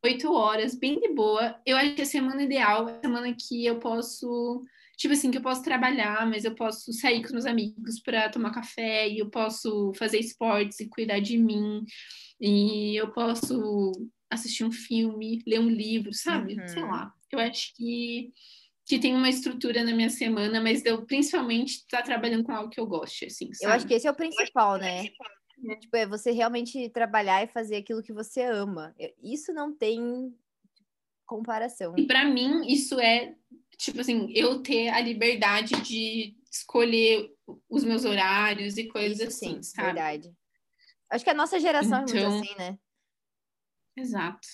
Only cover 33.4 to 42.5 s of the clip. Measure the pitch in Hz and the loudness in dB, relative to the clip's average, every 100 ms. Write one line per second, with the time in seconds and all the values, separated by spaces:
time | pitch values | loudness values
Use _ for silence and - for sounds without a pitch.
33.4 | _ - _ _ - 220 254 233 190 214 | _ -20 _ _ -8 -4 0 0 2 2
34.4 | 240 254 - 240 233 226 233 220 233 233 | 2 2 0 0 2 0 0 2 2 4
35.4 | 208 208 220 - - 220 226 226 214 - | 2 2 0 -2 -2 -4 -2 -4 -6 -10
36.4 | _ - - 254 233 226 226 220 214 - | _ -12 -2 2 4 6 6 4 0 -12
37.4 | - - _ 233 226 226 247 202 190 196 | -20 -20 _ 0 2 2 2 2 4 4
38.4 | 214 208 202 202 226 214 208 208 233 - | 4 2 -4 -4 -6 -2 -2 -2 -4 -6
39.4 | 180 165 - - 190 165 156 151 165 170 | -8 -8 -10 -4 -2 -2 -2 -4 -12 -20
40.4 | _ _ _ _ _ _ _ 240 359 302 | _ _ _ _ _ _ _ -2 2 2
41.4 | 320 370 330 302 220 254 269 226 202 208 | 2 2 2 4 4 2 2 0 2 0
42.4 | 202 | -4